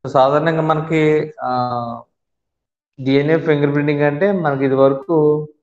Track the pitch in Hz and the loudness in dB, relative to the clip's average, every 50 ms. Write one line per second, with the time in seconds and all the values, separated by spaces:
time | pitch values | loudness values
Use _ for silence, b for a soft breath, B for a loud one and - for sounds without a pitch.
0 | - 131 131 139 131 135 143 151 156 165 160 160 160 156 156 156 151 160 165 156 | -10 0 2 4 4 4 2 2 0 0 0 0 0 0 -2 -2 -2 -2 0 0
1 | 156 151 151 151 156 156 - - 127 127 127 123 123 123 120 120 120 117 117 117 | 2 2 2 0 -2 -6 -10 -10 -8 -6 -4 -4 -4 -4 -4 -6 -8 -8 -12 -14
2 | 117 _ _ _ _ _ _ _ _ _ _ _ _ _ _ _ _ _ _ - | -16 _ _ _ _ _ _ _ _ _ _ _ _ _ _ _ _ _ _ -8
3 | 131 135 135 139 143 151 160 160 - 165 151 143 147 143 143 147 143 147 147 143 | -4 0 0 0 2 2 0 0 2 0 0 2 2 0 0 0 0 0 0 0
4 | 147 147 143 147 190 202 202 185 165 147 139 135 139 135 135 131 135 135 139 135 | 0 0 0 0 -2 0 0 0 -2 -2 -2 0 -2 0 2 4 2 2 2 -2
5 | - - 170 156 151 151 151 151 151 151 _ _ | -4 -2 0 2 2 2 0 -2 -4 -10 _ _